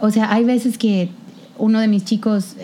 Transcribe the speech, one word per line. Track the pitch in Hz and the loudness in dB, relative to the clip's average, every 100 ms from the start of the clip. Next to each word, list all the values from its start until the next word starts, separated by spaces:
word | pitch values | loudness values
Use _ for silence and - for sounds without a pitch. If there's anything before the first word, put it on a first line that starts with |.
o | 214 | 0
sea, | 220 196 | 0 0
hay | 214 | 2
veces | 240 247 233 226 | 2 2 0 -2
que | 220 190 175 - - - - - | 0 0 -2 -8 -20 -20 -20 -2
uno | 220 220 | 0 2
de | 220 | 2
mis | 202 190 | 0 0
chicos, | 214 220 208 190 - | -2 0 -2 -4 -12